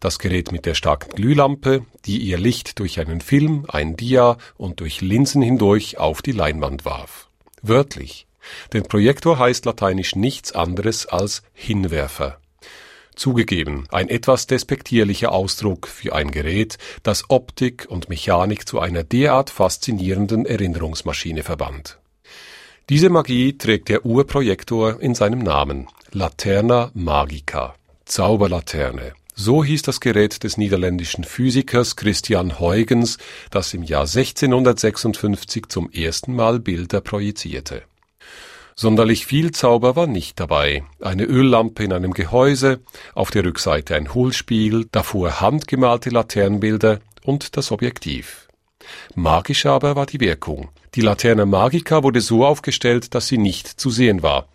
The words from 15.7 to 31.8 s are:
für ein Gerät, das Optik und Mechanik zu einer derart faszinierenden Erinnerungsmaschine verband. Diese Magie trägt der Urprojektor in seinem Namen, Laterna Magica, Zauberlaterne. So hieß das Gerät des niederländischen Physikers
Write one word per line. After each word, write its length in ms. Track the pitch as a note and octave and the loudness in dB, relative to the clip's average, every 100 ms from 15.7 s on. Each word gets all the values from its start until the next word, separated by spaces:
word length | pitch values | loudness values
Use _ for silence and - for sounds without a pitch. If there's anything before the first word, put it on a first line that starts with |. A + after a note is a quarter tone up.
| F2+ - | -4 -8
für 260 | - - | -14 -6
ein 200 | D2+ D2 | -4 -4
Gerät, 440 | C#2+ D2 F#2+ A2 - - - | -4 -2 -2 -2 -6 -18 -8
das 260 | - G2+ - | -4 -4 0
Optik 560 | C3 - - B2 B2 - | 0 0 -4 -4 -4 -10
und 200 | F2+ D#2+ | -10 -8
Mechanik 580 | E2 - F2 F#2 G#2+ - | -6 0 2 2 -2 -6
zu 140 | - | -6
einer 240 | E2+ E2+ | -4 -4
derart 440 | D#2+ A#2+ C#3+ C3 C3+ | -2 2 4 2 0
faszinierenden 960 | - F#2+ - - G#2+ F#2 F#2+ G2+ A2 | 0 -2 -2 -4 -4 -2 -2 0 0
Erinnerungsmaschine 1000 | - A2+ G2 E2 D#2+ D#2+ - D2 F2 D#2+ | 0 -2 -2 -2 -6 -6 -6 -6 -6 -8
verband. 560 | C#2+ D#2+ C#2+ C#2 C#2+ - _ _ _ - - - - _ - | -6 -6 -6 -10 -16 -20 _ _ _ -20 -20 -20 -20 _ 0
Diese 220 | C#3+ F3+ | 4 6
Magie 460 | F3 C#3+ B2 B2+ C#3 | 4 2 2 0 0
trägt 320 | - G#2 - | 0 0 2
der 160 | G2+ | -2
Urprojektor 960 | B2 A#2 C#3 C#3+ B2 F#2+ - A2+ A2 A2+ | 2 2 2 2 0 -2 -2 0 0 0
in 140 | C3+ | -2
seinem 240 | A#2+ G#2 B2 | 2 0 2
Namen, 480 | G#2 C#2+ C#2+ C#2 C2 _ _ | 0 0 0 -4 -10 _ _
Laterna 800 | G2 F2 - G2+ G2 A2+ B2 A#2 | -6 -4 -4 0 2 4 2 2
Magica, 840 | - F2 D2 C#2+ D2 C#2+ - B1+ - _ _ - | -4 -2 0 -2 -6 -8 -8 -8 -10 _ _ -8
Zauberlaterne. 1080 | - D#3+ A2 G2+ F2 - D#2+ C2+ B1 B1+ - - - | 0 2 2 2 0 -4 -4 -4 -6 -12 -16 -18 -6
So 260 | G2+ C#3+ | 0 2
hieß 200 | C#3+ D3+ | 2 0
das 180 | - C3 | -2 -2
Gerät 420 | B2+ G#2 G#2 - | 0 2 2 0
des 140 | G#2+ - | -6 -2
niederländischen 640 | G#2 F#2+ F2+ F2+ E2+ - | 0 0 0 -2 -4 -8
Physikers 720 | E2 - B2+ B2+ C3 B2 | -8 -2 0 0 0 0